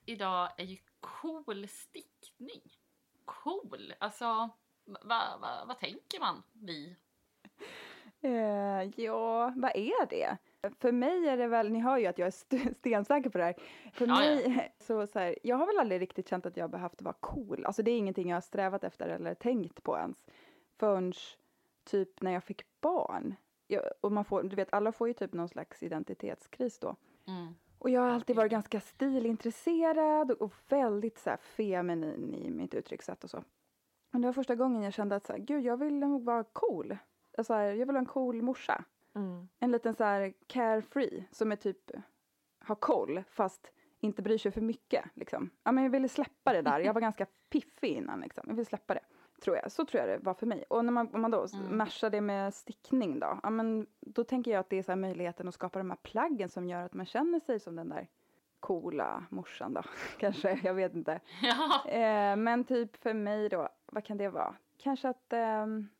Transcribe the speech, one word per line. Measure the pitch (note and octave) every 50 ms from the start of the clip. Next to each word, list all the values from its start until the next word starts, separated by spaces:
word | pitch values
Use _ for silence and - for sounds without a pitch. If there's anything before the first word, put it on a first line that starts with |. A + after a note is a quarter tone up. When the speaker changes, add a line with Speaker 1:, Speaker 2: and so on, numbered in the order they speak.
| _
Speaker 1:
idag | - A#3 G3 G3 F#3+ F#3 F3+ F3+ - -
är | - -
ju | F#3 F#3+ - _ _ _ _
cool | - - - - - D#4+ D#4+ D#4+ D4 - G#3 G3 G3+ G3+
stickning. | - - - - - - - - _ _ - - - - A#3+ C4+ A#4+ - - - _ _ _ _ _ _ _ _ _ _ _
Cool, | - - - - C#4+ F4+ G4+ - - - - - - - -
alltså, | - G#3+ - - A#3+ A#3 A3+ A3 A#3 A3+ - _ _ _ _ _ _
va, | - - - - - - - - - - -
va, | G#2 A#2 A#2+ - - A#3
vad | B3+ -
tänker | - - G3+ G#4 - - - F4+
man, | D4 G3+ D#3+ - - _ _
vi? | A3+ G#3+ F#3 E3 D3+ D3 E3+ F3+ - _ _ _ _ _ _ _ _ - - - - G4+ - - - - - - - - A3 - _ -
Speaker 2:
Eh, | C4+ B3 A3+ A3 G#3+ G#3 G3+ G3+ G3+ G3 F#3+ F#3+ G3+ G3 - A#3
ja, | A3 A3 A3+ A3+ A3+ A3+ A3+ A#3+ B3 B3+
vad | C4 A#3+ - -
är | - G#3+ C4+ A4 B4 A#3+
det? | - - F2 - - - - - _ _ _ - G3+ - -
För | - B3 A#3+
mig | B3 B3 C#4+ F4+ F4+ E4+ D4
är | C4
det | B3 A#3+
väl, | A#3 A#3 A3+ A3 G#3+
ni | A3+ A3+
hör | A3+ B3+ C4+ B3+
ju | A3
att | F3+ F3+ -
jag | F3+
är | F#3
st-, | - - - _ C#4 B3 - A#3 -
<laughs> | -
stensäker | - B3 A3+ G3+ G3+ - C#4+ D4 C4 B3+
på | - F3+
det | E3+
här. | E3+ F3 - - - - - - A3 -
För | - B3
Speaker 1:
Ja, | A#3 B3+ D4+ D#4
ja. | D4+ D4+ C#4 - B3+
Speaker 2:
mig, | B3 B3+ - - -
<laughs> | _
så, | - - A3+ G#3+ G#3
så | G#3 - G#3
här, | F#3 F3 - - -
jag | A3+ B3
har | C4 D#4+
väl | G4 G#4+ G4
aldrig | C4+ G#3+ F#3 F3+
riktigt | F#3 F#3 - - F#3 -
känt | F#3 F3+ -
att | F3+ F3
jag | F3+ E3+
har | E3
behövt | F3 F3 F3+ F3 - - F#3+
vara | - - -
cool. | - - - D4 A#3 G3 - - -
Alltså | - G#3 - G#3+
det | A3+
är | A#3+ A#3
ingenting | G3+ F#3+ F#3 G3 F3+ F3+
jag | F3
har | F3
strävat | - - - G3+ G3 F#3+ F#3+ F#3+ -
efter | F3+ - - - F3
eller | E3 E3+ E3+ E3+ F3
tänkt | - - A#3+ B3+ A3+ F#3 - - - -
på | - - D#2
ens. | E2+ - - - _ - - - - - - _ _ _ _ -
Förrän | A3 G#3+ G3+ F#3 F#3 F3+ F#3 - - - - - _ _ _ _ _ _ _ _ _
typ | - - G3+ F#3+ F#3+ - - -
när | F#3 F3+
jag | F#3 -
fick | - G3+ - - - _ _
barn. | - D4+ F4+ - - - - F#2 - - F#3+ - _ _ _ _ _
Jag, | - G#3 G3 - - - -
och | - G3+ G#3
man | G#3 G#3
får, | - G3+ F#3+ -
du | F#3+ G3
vet, | G3+ F#3+ - -
alla | G#3 G#3 A3 A3+
får | - A#3 A#3
ju | A#3+
typ | - G3+ F#3 -
någon | E3+ E3+ F3+
slags | - - D#3 - - - -
identitetskris | E3+ D#3+ D#3+ - - F#3+ - - - - - - - - - B3+ A#3 - -
då. | - - - - _ _ _ _ _
Speaker 1:
Mm. | - F#3 F3+ F3 E3 E3+ - _ _ _ _
Speaker 2:
Och | - B3+
jag | B3+ B3
har | B3 B3
Speaker 1:
Ja, | A#3+
Speaker 2:
alltid | A#3+ A3+ - A#3+
Speaker 1:
det | A3+
Speaker 2:
varit | A3 G#3+ A3+
ganska | A3 G3+ - - G3+
stilintresserad | - - - - C4+ C#4 C4 C4 A3+ A#3 A3+ A3 - A#3 A3 - - E4+ E4+ E4 E4 D#4+ D#4+ D#4 D#4 D4+ D4+ D4+ D#4 C4
och, | - - G#3+
och | G3+ - - _ -
väldigt | C#4 C#4+ B3+ A3+ G3+ G#3 G#3+ A3+ - -
så | - E3+
här | G#2+
feminin | - - - - - A3 G3+ F#3 F3+ F3 F3 E3+ E3 D#3+ D#3 - - - - -
i | - - -
mitt | E2 D#2 F3+ - -
uttryckssätt | - - - - - - - - - -
och | -
så. | - - - - _ _ _ _ _ _ _ _ _ _ _ _
Men | - A#3+ A#3+
det | B3
var | B3
första | C4+ C4 - B3
gången | A3+ B3+ C4+ B3 A3+ G#3
jag | G3+ G3
kände | - G#3 G3+ G3+
att | G3+ -
så | - -
här, | -
gud, | G3+ - D4 D4 B3
jag | A#3+ A#3+
vill | B3 C#4+ D4+ D4 C#4+
nog | C#4+ C#4+ C#4+ C4+ A#3
vara | A#3+ A#3 A#3 A3
cool. | - - - - A#4 A3 D#3+ - - G3+ G3+ - _ _ _ _ _ - -
Alltså, | A3+ - A#3
här, | G#3+ G#3
jag | G3+ G3+
vill | A3 B3
vara | C4 C#4+ C4
en | B3+
cool | - - C4+ C4 B3 B3 A3+ A#3
morsa. | B3 C4 - - - - - - - _ _ _ _ -
Speaker 3:
Mm. | G#3 G3 F#3 F3+ F3 F3+ F#3 _ _
Speaker 2:
En | B3 B3+
liten | A#3+ A#3 - A3+ A3
så | - A3+
här | G#3 G3+ G3 G3 F#3+ F#3+ - _
carefree | - - B3+ A#3 A3 A3 A3 G#3+ - - C#4 C4 - - - F#3 -
som | - - A3 G#3+ G#3
är |
typ, | G#3 - G3+ F#3 - _ - - - - - _ _ _ _ _ _ _ _ _ _ -
har | - G#3+
koll | G#3 - - C4+ E3+ G2 - D3 F3+ F#3+ -
fast | - - G#3 F#3+ - - - - - _ _ _ _ _
inte | - G#3+ G3 - F#3+
bryr | G#3 A3 A3
sig | - G3+ G3
för | A3+
mycket, | A3 A3+ A#3 - _ - - C4+ - - -
liksom. | - - - - - F#3 F3+ - _ _
Ja, | A3 B3
men | C4 C4+
jag | C4
ville | A#3+ C4+ C4 B3
släppa | - - D4 - - _ _ C4+ A3+
det | F3 D3+
där. | D3 C#3 D3
Jag | E3+ G3+ G#3+
var | A3+
ganska | A3+ B3+ A3+ - G3 - _ _ _ _
piffig | - D4+ - - - - - A#3 D3+
innan, | A2+ - - - F#2+
liksom. | - - - - -
Jag | - A3
ville | A3+ A#3
släppa | - - G3+ - - F#3+
det, | - - _ _ - - _ _ _ -
tror | G3 E3+
jag. | - - - -
Så | - D#4+
tror | - - G#3
jag | B2 F#2+ G2 -
det | -
var | F#3+ F#3
för | - A3
mig. | A#3 G#3 - - -
Och | - A#3 A#3
när | A#3+ A#3+
man, | A#3+ A#3 A#3+ -
om | G#3+
man | A3+ A3+
då | A3+ G3 - F#3+ G3+
Speaker 1:
Mm. | G3 G3 - G#3 A3
Speaker 2:
mashar | G#3+ G#3 - - - A3
det | G#3 G#3
med | G#3 G#3 G3+ G3 G3 G3 G3+
stickning | - - - - - - - C#4 C4 A3+ E3+ C3+ B2
då, | - C#2+ - F#3+ -
ja, | G3+
men | A3 A3+ A3+ A3+ A3 A3 G#3 - _ _
då | - - G#3+ - A#3
tänker | - C4 B3+ A#3 A#3+
jag | G#3+ F#3+
att | F#3+ -
det | G3
är | F#3+ F#3
så | - F#3
här |
möjligheten | F#3+ F#3+ F#3+ F3+ E3+ F3+ E3+ F3 - F3+ F3+
att | F3
skapa | - F3+ F3+ - F#3+
de | F#3+ F#3
här | F3+ - -
plaggen | - - A3 C#4 E4+ D4 G#3+ F#3+ F3
som | - F#3 F3+ F3
gör | F3 F3 F3
att | F3 -
man | F#3 F#3
känner | - - A#3+ D4 E4+ E4+ E4
sig | - - A#3+ G#3
som | - F3 E3+
den | E3 E3 E3+
där | D#3 D#3 F3 - _ _ _ _ _ _ _ _ _ _
coola | - - F#3+ E3 F3 F3 D3+ C#3+ F#2 A1+ G#1 - F3 -
morsan | - F3+ F3+ - - - - - -
då, | - - - - -
<laughs> | - - - -
kanske. | - G3+ G3 - - F#3+ F#3+ - F3
Jag | F#3 F#3
vet | F#3+ F#3 F3 -
inte. | E3+ - - D#3 E3 - - - F3+ A3
Speaker 1:
Ja. | A#3+ A#3 B3+ D#4+ D4 C4+ C4+ - -
Speaker 2:
Eh, | - A3+ A3+ A3 G#3+ G#3 G3+ G3+ G3+
men | G#3 A3 A#3 A#3 A#3+ B3
typ | - C4 A#3+ A#3 G#3+ -
för | - - A#3 A3
mig | A3 G#3 G3+ G#3 G#3+ G#3 G#3
då, | G3 F3 D3+ - - _ _
vad | - - G#3+ G#3
kan | - G#3
det | G3+ G3+ G3
vara? | F3+ - - - G3 - _ _ _ -
Kanske | - C#4 C4+ B3+ - C4
att, | B3 - _ - A#3+
ehm, | A#3 A3+ A3 A3 G#3+ G#3+ A3 A3 A3 G#3 G#3 - _